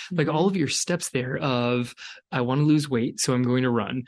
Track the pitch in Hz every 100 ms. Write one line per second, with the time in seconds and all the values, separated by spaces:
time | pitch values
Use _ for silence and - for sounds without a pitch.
0 | - 175 151 156 190 190 139 - - 175
1 | - 127 127 139 147 123 120 123 120 -
2 | - - _ 139 123 135 151 151 143 123
3 | 120 - - 123 123 127 127 117 101 127